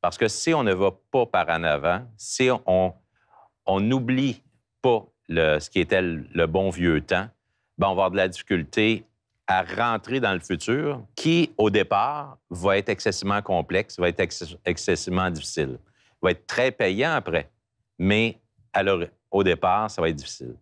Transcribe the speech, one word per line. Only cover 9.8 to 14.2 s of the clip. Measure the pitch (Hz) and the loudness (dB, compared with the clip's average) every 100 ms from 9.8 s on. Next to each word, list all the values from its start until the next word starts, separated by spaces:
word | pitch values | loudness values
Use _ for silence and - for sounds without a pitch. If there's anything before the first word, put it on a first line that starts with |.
| 117 113 - 131 | -2 -2 -2 -2
dans | 113 | 0
le | 92 | -2
futur, | - 87 - 131 151 135 107 - | -4 -6 -2 -2 -2 -6 -10 -4
qui, | 160 170 165 - | 0 2 0 2
au | 107 | 2
départ, | 101 95 101 117 147 143 - _ | 2 2 0 0 -4 -10 -18 _
va | 90 92 98 | -4 0 2
être | 101 | 0
excessivement | 101 - 95 95 101 | -2 -2 -4 -2 -4
complexe, | 98 92 71 87 - - | -2 -4 0 -2 -4 -2
va | 87 | -2
être | 87 | 0